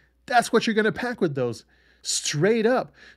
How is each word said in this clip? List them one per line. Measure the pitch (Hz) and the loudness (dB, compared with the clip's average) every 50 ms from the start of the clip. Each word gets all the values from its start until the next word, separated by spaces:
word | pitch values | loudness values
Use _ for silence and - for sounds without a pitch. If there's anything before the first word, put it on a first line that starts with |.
| _ _ _ _ _ | _ _ _ _ _
that's | - 254 240 226 - - | 2 2 2 4 4 2
what | 220 220 | 0 2
you're | - 214 | 2 0
gonna | 214 214 220 | 2 0 0
pack | 165 - - 240 247 - | -2 -2 -4 -6 -4 -2
with | 208 165 139 | -2 -2 -2
those. | 135 127 120 113 - - _ _ _ _ _ _ _ - | -2 -4 -4 -4 -8 -12 _ _ _ _ _ _ _ -8
Straight | - - - - - - 147 156 202 233 233 208 | -6 -6 -4 -4 -4 -2 0 2 2 2 2 2
up. | 226 262 240 - - - - - - - | 2 0 0 -2 -6 -12 -20 -20 -20 -18